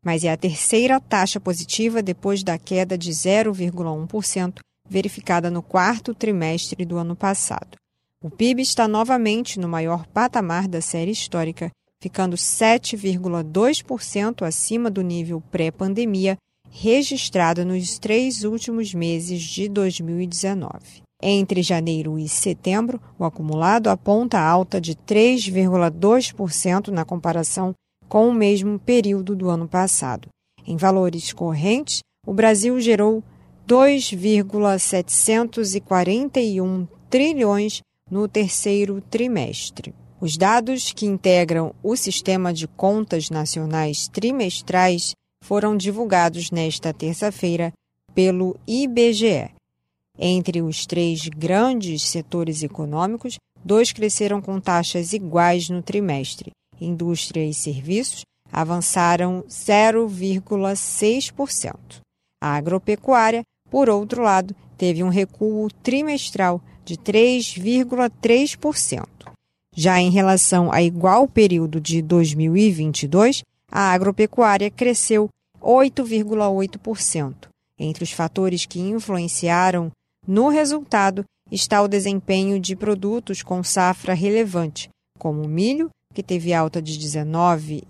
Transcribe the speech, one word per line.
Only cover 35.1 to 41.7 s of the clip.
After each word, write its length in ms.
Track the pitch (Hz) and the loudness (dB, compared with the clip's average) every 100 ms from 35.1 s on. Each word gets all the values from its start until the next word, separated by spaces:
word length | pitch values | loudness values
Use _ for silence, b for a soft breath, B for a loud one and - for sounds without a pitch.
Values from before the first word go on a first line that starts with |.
| - - 220 233 233 208 190 | 0 2 2 0 -2 -4 -4
e 40 | |
quarenta 600 | - 185 175 220 277 269 | 0 0 2 0 0 0
e 180 | 233 190 | 0 0
um 260 | 185 185 180 - - | -2 -2 -6 -12 -2
trilhões 720 | 254 294 302 220 202 208 - _ _ _ | 2 2 2 2 2 0 -6 _ _ _
no 160 | 190 208 | -4 -2
terceiro 720 | 214 196 - 208 202 202 196 | 0 0 -2 0 0 0 -4
trimestre. 960 | - 226 247 220 120 - - - - - - _ | -6 -4 -2 -2 -4 -6 -10 -12 -18 -18 -20 _
Os 160 | 165 156 | -6 0
dados 540 | 185 233 233 262 - | 2 4 2 -4 -6
que 140 | - 214 | -4 -4
integram 680 | 196 190 180 165 165 165 | 0 4 4 4 0 -2